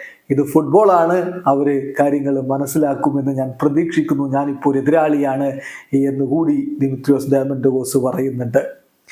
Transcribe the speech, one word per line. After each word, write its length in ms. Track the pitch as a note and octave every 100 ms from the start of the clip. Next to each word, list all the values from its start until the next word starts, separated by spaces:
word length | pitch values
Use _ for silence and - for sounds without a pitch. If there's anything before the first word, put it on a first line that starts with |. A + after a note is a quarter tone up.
| - - _
ഇത് 140 | C3+
ഫുട്ബോളാണ്, 960 | C#3 D#3 D3 F#3 G#3+ F3 E3 F3+ F3 F3+ -
അവര് 460 | C#3 C#3+ C#3 C#3 -
കാര്യങ്ങൾ 420 | C#3+ C#3+ C#3 C3+
മനസ്സിലാക്കുമെന്ന് 920 | C3 C3+ C#3 C#3 D3 C3 C#3+ C#3 C3+
ഞാൻ 220 | C3+ C3 A#2+
പ്രതീക്ഷിക്കുന്നു. 720 | D3 C#3+ E3+ E3 D3 C#3 C#3
ഞാനിപ്പോൾ 380 | C3+ C#3+ C#3 C#3+
ഒരു 80 | C3+
എതിരാളിയാണ് 800 | C3+ D#3+ D#3 D3 C#3 C3+ C#3 F3 - - -
എന്നുകൂടി 840 | C#3 C#3 C3+ C3+ D3+ D#3+ D3 C3+ -
ദിമിത്രിയോസ് 520 | C3+ C3 - C3+ C3+
ഡയമൻഡോസ് 680 | C#3 C3+ C3+ C3 C3 B2 C3+
പറയുന്നുണ്ട്. 720 | B2+ B2+ C3+ B2 A#2+ B2+ - - _ _ _